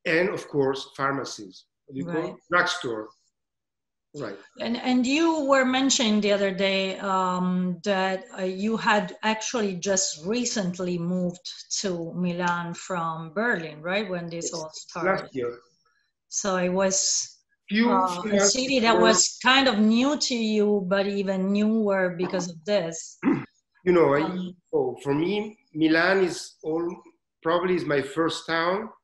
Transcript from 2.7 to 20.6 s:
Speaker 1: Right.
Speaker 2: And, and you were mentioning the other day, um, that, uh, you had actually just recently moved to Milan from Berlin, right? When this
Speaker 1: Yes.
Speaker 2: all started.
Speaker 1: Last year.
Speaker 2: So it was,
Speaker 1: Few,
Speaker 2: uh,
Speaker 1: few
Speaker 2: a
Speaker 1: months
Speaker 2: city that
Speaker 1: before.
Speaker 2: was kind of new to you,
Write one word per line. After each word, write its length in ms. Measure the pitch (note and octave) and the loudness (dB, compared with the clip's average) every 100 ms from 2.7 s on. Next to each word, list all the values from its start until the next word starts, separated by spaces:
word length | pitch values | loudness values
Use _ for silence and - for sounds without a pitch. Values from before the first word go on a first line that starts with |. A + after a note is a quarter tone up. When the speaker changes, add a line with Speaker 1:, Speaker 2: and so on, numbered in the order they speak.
| - B2+ A2 G#2+ _ _ _ _ _ _ _ _ _ _ | -2 -6 -6 -8 _ _ _ _ _ _ _ _ _ _
Speaker 1:
Right. 240 | D3 A2+ G2 - - | -12 -10 -12 -16 -10
Speaker 2:
And, 180 | A3+ A#3+ | -4 -4
and 280 | B3+ B3+ B3 | 2 2 4
you 380 | D4 E4 D#4+ | 4 2 2
were 200 | C4+ C4+ | 4 4
mentioning 560 | B3+ C4 C4+ - A3+ G#3 | 4 4 2 2 2 2
the 100 | G3+ | 4
other 180 | G3+ G3 | 2 2
day, 480 | F#3 G3 G3 F#3+ F#3+ | 2 0 2 -2 -4
um, 760 | G3 F#3+ F#3 F3+ F3+ F3+ F3+ E3+ | -2 0 2 2 0 0 0 -2
that, 400 | G#3 F#3+ F#3+ F#3+ - - | 0 0 0 -2 -6 -6
uh, 60 | |
you 320 | F#3 F#3+ G#3+ A3 | -6 -2 -2 0
had 380 | E3 G#3 F3+ - | 2 2 0 -4
actually 520 | G#3+ A3 G#3+ B3 G#3 | -2 -2 -2 -2 -2
just 500 | F3+ F#3+ F#3+ - D3+ | -2 0 0 0 -4
recently 720 | E3 A#3+ A#3+ A3+ F3+ F3+ F3+ F3 | -4 -2 -2 -2 -4 -4 -4 -2
moved 480 | E3+ F3+ F3+ F3 - - - - | -2 -2 -2 -6 -14 -16 -10 -6
to 320 | G3 F3 E3 | -4 -4 -6
Milan 580 | E3+ F3+ F3 F3+ F3 E3+ | -4 -2 -2 -2 -2 -6
from 580 | F3 - F#3 E3 D#3+ E3 | -10 -8 -6 -4 -6 -8
Berlin, 480 | D#3 A#3+ G3 D#3+ D3+ | -4 -2 -2 -4 -10
right? 260 | D#3+ G3+ G#3 | -4 -4 -4
When 200 | F3+ E3+ | -6 -6
this 160 | E3+ E3 | -8 -8
Speaker 1:
Yes. 80 | |
Speaker 2:
all 160 | E3+ D#3 | -8 -12
started. 500 | - - F3 F3 F#3+ | -14 -14 -6 -2 -2
Speaker 1:
Last 120 | - | -2
year. 240 | C3 A#2+ A#2+ _ _ _ _ _ _ _ | -6 -6 -8 _ _ _ _ _ _ _
Speaker 2:
So 280 | - G3+ F#3 | -6 -2 0
it 140 | F3+ | 0
was, 680 | F#3 F#3+ F#3+ - - - - _ _ - | 2 2 2 0 -2 -6 -12 _ _ -4
Speaker 1:
Few, 220 | G#3 A#3 | 0 4
Speaker 2:
uh, 320 | F#3+ F#3 F3 | 4 2 -2
Speaker 1:
few 100 | G#3 | 0
Speaker 2:
a 40 | G3+ | 2
Speaker 1:
months 160 | G3+ | 2
Speaker 2:
city 260 | B3+ C4 C4 | 2 0 2
that 120 | A3+ | 4
Speaker 1:
before. 160 | - A3 | 4 6
Speaker 2:
was 300 | A3 - - | 4 2 2
kind 260 | B3 C4+ C4+ | 4 4 4
of 100 | G#3 | 4
new 380 | G#3+ A3+ C4+ D4 | 4 4 2 0
to 180 | - | -2
you, 500 | A#3+ A3 G#3+ | 0 0 2